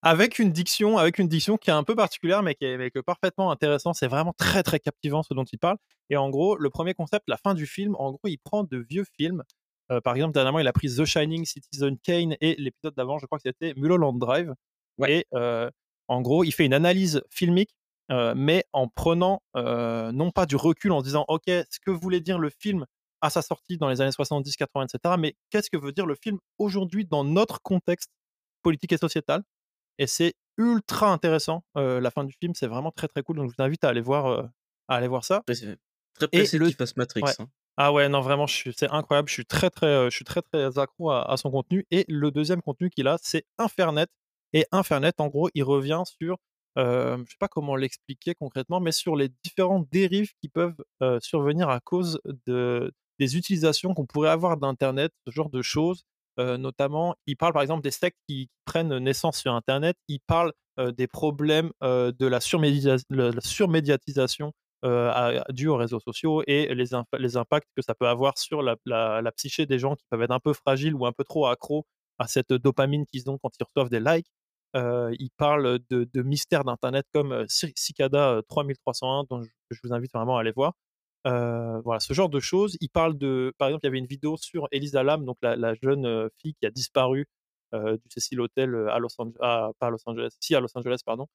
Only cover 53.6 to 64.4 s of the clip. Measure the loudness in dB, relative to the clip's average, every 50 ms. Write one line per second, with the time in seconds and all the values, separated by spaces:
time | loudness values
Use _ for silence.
53.6 | 2 2 2 2 -2 -2 -2 -2 -4 -2 0 2 4 4 4 4 2 0 0 0
54.6 | 0 -2 0 0 0 0 2 0 -2 -2 _ _ _ -10 -6 -4 -4 -4 -2 -4
55.6 | -4 -2 0 0 0 0 0 -4 _ _ _ _ _ _ _ -4 -2 -2 -2 -4
56.6 | -4 -8 -4 _ -2 -2 0 -2 -2 -2 -4 _ _ -8 -4 0 0 2 2 2
57.6 | 0 0 -2 -2 -4 -6 -4 -2 -2 -2 -4 _ _ -10 -8 -8 -8 -10 _ _
58.6 | _ -4 -2 -2 0 0 -2 0 0 0 0 0 0 -2 -2 -2 -2 -2 -2 -2
59.6 | 0 0 0 0 2 0 -2 _ _ -10 -10 -10 _ 0 2 2 2 0 -2 _
60.6 | _ _ _ -4 -4 -4 -2 -2 -4 -4 -2 -2 -2 -2 0 0 2 2 2 2
61.6 | 2 0 -6 _ -2 0 2 2 2 0 0 0 0 2 2 0 0 0 0 2
62.6 | 4 4 4 4 4 4 2 2 0 _ 0 2 2 2 0 -2 -6 -6 0 0
63.6 | 2 2 4 2 4 2 0 0 _ -4 -2 0 0 0 -2 -6